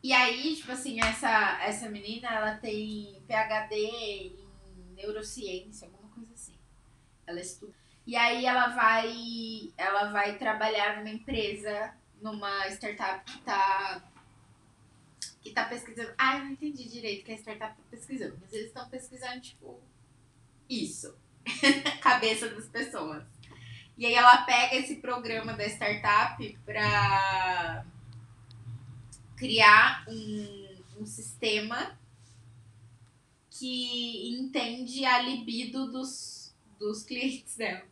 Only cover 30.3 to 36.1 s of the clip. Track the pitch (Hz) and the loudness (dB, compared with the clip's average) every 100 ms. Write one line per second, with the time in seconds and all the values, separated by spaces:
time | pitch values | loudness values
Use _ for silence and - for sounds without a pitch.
30.3 | 208 202 202 196 190 - 208 214 - - | -8 -8 -12 -16 -18 -20 -14 -12 -12 -14
31.3 | - 226 214 214 240 359 - - - - | -4 0 0 -2 -6 -6 -10 -20 -20 -20
32.3 | - - - - - - - - _ _ | -20 -20 -20 -20 -20 -20 -20 -20 _ _
33.3 | _ _ - 254 254 247 240 240 233 233 | _ _ -10 -6 -4 -2 -4 -6 -6 -6
34.3 | 240 262 269 233 247 240 262 262 247 254 | -6 -2 -2 -2 -6 -8 -2 2 4 2
35.3 | 240 - 233 254 262 254 254 262 | -4 -4 -6 -4 -6 -6 -6 -8